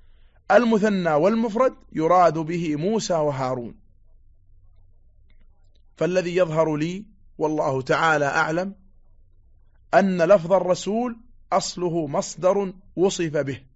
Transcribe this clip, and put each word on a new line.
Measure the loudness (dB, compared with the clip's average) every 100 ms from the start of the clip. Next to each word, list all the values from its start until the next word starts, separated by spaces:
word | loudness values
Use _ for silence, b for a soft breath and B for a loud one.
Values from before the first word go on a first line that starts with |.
| -20 -20 -20 _ 2
المثنى | 4 4 2 2 0 2
والمفرد | 2 2 2 -2 0 -2 -2 -8
يراد | -4 2 6 6 2
به | -2 -4 -4 -4
موسى | -2 -2 -2
وهارون". | -2 -2 -2 -4 -6 -8 -16 -20 _ -20 -20 -20 -20 -20 -20 -20 -20 -20 -20 -20 _ -20 -20 -20 _ -20 _ _ -6
فالذي | -2 0 0 0
يظهر | 0 0 0 -2
لي | -4 -6 -12 -20 -20 -6
والله | -4 -2 -2 -4
تعالى | -2 0 2 2 0
أعلم | 0 -2 -2 -6 -10 -20 -20 -20 -20 -20 _ _ -20 _ _ _
أن | 2 2 2
لفظ | 4 4 4
الرسول | 0 2 -2 -2 -4 -4 -8 -16 -20 -4
أصله | -2 -2 -4 -4 -4 -4
مصدر | -4 -6 -2 0 0 -2 -8 -12 -2
وصف | 0 0 -4 -2
به | -4 -6 -14